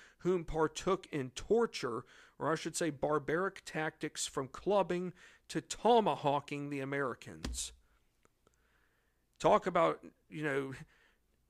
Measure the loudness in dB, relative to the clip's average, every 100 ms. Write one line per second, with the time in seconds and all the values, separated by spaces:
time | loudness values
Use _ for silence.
0 | -20 _ 0 0 0 0 0 0 0 0
1 | -2 -6 -4 -6 2 4 4 0 -4 -6
2 | -8 -18 -20 -6 -2 0 -2 -2 -2 0
3 | 0 0 0 0 0 -4 -10 -4 -4 -4
4 | -8 -6 -6 -4 -6 -6 2 2 2 0
5 | -4 -8 -18 -20 -8 -6 -6 0 4 6
6 | 4 2 2 0 -2 -8 -6 -6 -4 -2
7 | -4 -6 -12 -10 -8 -6 -8 -10 _ _
8 | _ _ _ _ _ _ _ _ _ _
9 | _ _ _ 0 4 4 4 2 2 2
10 | -8 -20 _ -6 -2 -2 -2 -8 -14 _
11 | _ _ _ _ _